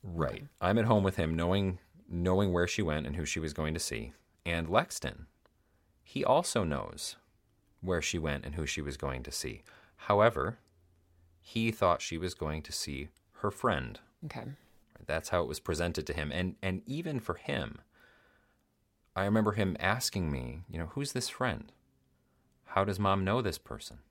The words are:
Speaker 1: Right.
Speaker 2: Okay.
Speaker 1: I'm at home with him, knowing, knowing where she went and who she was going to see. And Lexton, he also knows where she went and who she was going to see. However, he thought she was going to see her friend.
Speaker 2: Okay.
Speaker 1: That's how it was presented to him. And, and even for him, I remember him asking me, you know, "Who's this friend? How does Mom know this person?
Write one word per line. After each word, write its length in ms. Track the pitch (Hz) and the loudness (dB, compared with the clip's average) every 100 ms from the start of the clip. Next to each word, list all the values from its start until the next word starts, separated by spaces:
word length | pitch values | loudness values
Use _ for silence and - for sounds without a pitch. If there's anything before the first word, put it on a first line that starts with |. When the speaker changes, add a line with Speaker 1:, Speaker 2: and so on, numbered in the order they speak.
Speaker 1:
Right. 300 | 101 82 69 | -6 -2 0
Speaker 2:
Okay. 120 | 50 - _ | -2 -12 _
Speaker 1:
I'm 160 | 90 107 | 2 4
at 80 | 113 | 6
home 180 | 107 | 6
with 140 | 95 92 | 4 2
him, 180 | 80 80 | 0 2
knowing, 440 | 85 95 98 90 _ - - | 2 4 2 -2 _ -20 -8
knowing 460 | 87 87 95 101 | 0 4 4 4
where 140 | 87 87 | 4 2
she 140 | - | 2
went 240 | 90 76 71 | 0 0 -2
and 100 | 76 | -4
who 100 | 73 | -2
she 140 | - | -2
was 140 | 80 | -4
going 200 | 73 78 | -2 -2
to 60 | 80 | 0
see. 340 | - 57 57 - _ _ - | -2 -4 -8 -14 _ _ -2
And 240 | 85 80 | -2 2
Lexton, 580 | 101 170 - - - 76 _ _ _ _ _ _ _ | 2 2 -4 -6 -8 -18 _ _ _ _ _ _ _
he 200 | _ 135 | _ -2
also 400 | - 139 180 117 | 4 4 4 0
knows 540 | 85 69 50 - - - _ _ _ _ _ _ | 0 -2 -4 -8 -10 -10 _ _ _ _ _ _
where 200 | 92 87 | 0 0
she 160 | 73 87 | 0 -2
went 280 | 78 71 - | 0 -2 -4
and 100 | 76 | -4
who 100 | 73 | -4
she 160 | - | -4
was 160 | 71 65 | -6 -6
going 260 | 71 65 | -4 -4
to 80 | 62 | -6
see. 320 | - 65 - - - - _ | -8 -8 -10 -16 -20 -20 _
However, 600 | - 104 113 92 69 123 _ _ _ _ _ _ _ _ | 2 6 6 6 -2 -4 _ _ _ _ _ _ _ _
he 300 | - 117 113 | -6 0 0
thought 300 | 107 92 87 | 4 4 4
she 160 | - 82 | 0 -4
was 160 | 90 | -4
going 280 | - 78 78 | -4 -4 -4
to 80 | - | -6
see 380 | - - 67 71 _ _ - | -6 -6 -6 -8 _ _ -6
her 120 | 104 | -6
friend. 480 | - 127 80 62 - - _ 156 | 0 0 0 -2 -10 -20 _ -12
Speaker 2:
Okay. 180 | - 123 143 _ - _ - - | -10 -12 -14 _ -20 _ -18 -4
Speaker 1:
That's 240 | 78 - | -4 0
how 120 | 90 | 0
it 40 | 67 | 0
was 120 | 76 | -4
presented 480 | - 80 87 - 76 | -2 0 0 0 -4
to 60 | |
him. 180 | - 73 | -4 -2
And, 240 | 71 92 - | -2 -2 -2
and 200 | 95 92 - | -2 -4 -4
even 340 | 143 175 139 | -6 -4 -4
for 160 | - - | -4 -6
him, 440 | - 135 69 - _ _ - _ _ _ _ _ _ _ _ _ _ - | -4 -4 -4 -10 _ _ -20 _ _ _ _ _ _ _ _ _ _ -2
I 100 | 98 | 2
remember 280 | 110 107 | 4 4
him 220 | 101 95 87 | 2 0 2
asking 520 | 92 117 - 101 82 | 0 0 0 0 0
me, 300 | 69 62 71 85 | -2 -4 -10 -8
you 80 | 82 | -8
know, 80 | 80 | -6
"Who's 180 | - 139 | -6 -4
this 160 | 127 - | -4 -4
friend? 420 | - 127 76 - _ _ _ _ _ _ _ _ _ - | -2 -2 -2 -8 _ _ _ _ _ _ _ _ _ -4
How 200 | - 98 | 0 0
does 140 | 95 | 2
Mom 260 | 101 98 95 | 4 4 2
know 160 | 117 | 2
this 160 | 107 - | 0 -4
person? 420 | - 57 - 57 _ | -10 -12 -12 -18 _